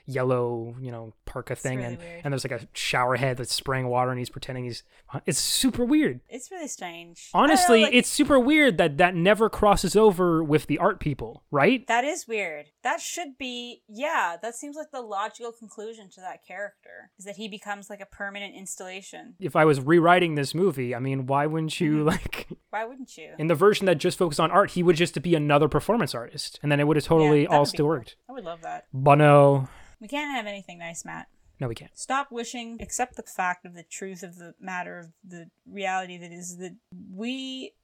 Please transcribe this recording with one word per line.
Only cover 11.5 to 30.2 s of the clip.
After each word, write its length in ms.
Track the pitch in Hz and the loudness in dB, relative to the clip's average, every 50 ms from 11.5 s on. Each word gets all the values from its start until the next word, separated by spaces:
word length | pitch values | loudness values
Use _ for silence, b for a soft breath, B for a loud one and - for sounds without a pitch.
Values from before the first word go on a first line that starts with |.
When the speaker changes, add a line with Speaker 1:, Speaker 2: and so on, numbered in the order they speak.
Speaker 1:
right? 340 | 151 139 143 208 262 240 233 - | 2 4 4 4 4 2 0 0
Speaker 2:
That 160 | 226 240 254 | 0 0 0
is 220 | 294 359 311 - 226 | -2 -4 -6 -8 -8
weird. 400 | 226 208 190 170 151 151 147 - _ _ - | -6 -6 -6 -6 -8 -12 -14 -18 _ _ -4
That 180 | 247 311 339 | -4 -4 -4
should 360 | - - - 339 349 277 254 _ | -6 -8 -10 -10 -10 -12 -12 _
be, 420 | 277 247 240 247 240 240 233 - _ _ | -12 -10 -10 -10 -12 -14 -16 -20 _ _
yeah, 500 | 208 220 - 330 320 254 196 170 170 170 | -12 -8 -6 -4 -2 -2 -2 -2 -4 -8
that 140 | 214 233 233 | -10 -12 -12
seems 200 | - 294 294 285 | -12 -14 -14 -14
like 160 | 311 302 302 | -14 -16 -12
the 100 | - 262 | -12 -14
logical 500 | 240 214 202 196 214 220 - - 233 233 | -12 -8 -8 -6 -6 -8 -10 -12 -14 -14
conclusion 580 | 226 _ 226 196 - 220 208 226 226 220 - 285 | -14 _ -20 -20 -18 -16 -14 -14 -14 -16 -20 -20
to 100 | _ 190 | _ _
that 240 | 185 180 151 - _ | -16 -16 -16 -16 _
character, 640 | - 180 190 208 202 - _ _ - 90 104 110 _ _ _ | -16 -14 -12 -12 -12 -14 _ _ -20 -20 -20 -20 _ _ _
is 80 | 185 | -18
that 120 | 202 202 190 | -16 -14 -12
he 100 | 220 208 | -12 -12
becomes, 420 | 208 208 - 208 202 202 196 - | -12 -14 -12 -12 -12 -12 -12 -16
like, 120 | 208 196 | -18 -18
a 40 | 196 | -18
permanent 480 | - - - 202 196 196 202 202 190 - | -20 -14 -12 -12 -12 -10 -12 -12 -14 -14
installation. 800 | 190 190 180 - - 190 185 185 196 190 - - - 160 - - _ | -16 -16 -16 -14 -14 -14 -14 -14 -14 -16 -16 -18 -18 -20 -20 -14 _
Speaker 1:
If 160 | 185 147 - | -10 -2 2
I 100 | 165 156 | 4 4
was 140 | 160 143 139 | 4 4 2
rewriting 540 | 131 143 170 175 160 170 175 185 185 165 151 | 2 4 4 6 6 6 6 6 4 2 0
this 180 | 143 139 - - | -2 -4 -4 -2
movie, 400 | 156 190 190 139 135 123 120 123 | 0 0 0 0 -2 -6 -6 -6
I 40 | 117 | -6
mean, 260 | 131 135 135 135 131 | -4 -4 -4 -4 -4
why 200 | 127 139 143 147 156 | -2 -2 0 0 -2
wouldn't 320 | 156 160 160 156 - - | -2 -4 -4 -4 -4 -2
you, 160 | 180 151 151 151 | 0 0 2 2
Speaker 2:
Mm-hmm. 100 | 151 156 | 2 0
Speaker 1:
like, 400 | 185 175 - - - - - - - - | 0 -2 -4 -8 -10 -10 -12 -14 -18 -20
<laughs> 100 | _ _ | _ _
Speaker 2:
Why 160 | - 214 226 | -8 -8 -8
wouldn't 320 | 233 269 262 247 - - 160 | -8 -10 -14 -18 -18 -18 -20
you? 160 | 156 151 160 160 | -20 -16 -8 -4
Speaker 1:
in 80 | 156 165 | 0 0
the 80 | 170 | 2
version 300 | 139 190 208 202 - 196 190 | 4 6 4 4 4 2 2
that 80 | 170 | 2
just 220 | 139 - 175 - - | 2 0 -2 0 0
focused 220 | 185 165 143 - | -2 0 2 2
on 120 | 160 160 | 0 4
art, 200 | 175 190 202 - | 4 4 2 2
he 120 | - 180 170 | 0 2 2
would 120 | 175 170 | 4 4
just 260 | 151 175 156 - 156 | 4 0 -2 -2 -4
be 140 | 135 175 170 | 0 0 0
another 320 | 151 147 147 143 147 156 151 | 2 2 4 4 4 4 4
performance 460 | - 147 - - 220 240 165 135 - | 2 0 0 0 0 0 0 -2 -4
artist, 460 | 117 120 - - 147 - - - - | -8 -10 -10 -12 -12 -12 -12 -12 -6
and 100 | - 147 | -2 0
then 80 | 147 143 | 2 2
it 80 | 147 147 | 4 2
would 100 | 156 147 | 2 2
have 80 | - | 2
totally 380 | - 165 160 156 151 151 147 147 | 2 4 4 6 6 6 4 4
Speaker 2:
Yeah, 40 | - | 4
that 40 | 160 | 4
Speaker 1:
all 60 | 143 | 4
Speaker 2:
would 40 | 143 | 4
be 40 | 143 | 2
Speaker 1:
still 140 | - - 147 | 0 0 0
Speaker 2:
cool. 40 | 151 | 0
Speaker 1:
worked. 260 | 160 131 110 - - _ _ - | 0 -2 -6 -10 -18 _ _ -16
Speaker 2:
I 40 | 262 | -16
would 100 | 262 185 | -14 -12
love 180 | 165 170 165 | -12 -14 -12
that. 240 | 165 160 156 160 - _ - | -12 -12 -14 -14 -14 _ -8
Speaker 1:
But 220 | 131 135 143 143 | 0 4 6 8
no. 520 | 147 151 147 147 143 143 139 139 135 131 b b b b b b _ | 8 8 8 10 10 8 8 6 4 0 b b b b b b _
Speaker 2:
We 80 | 214 214 | -16 -10
can't 240 | 277 294 | -8 -8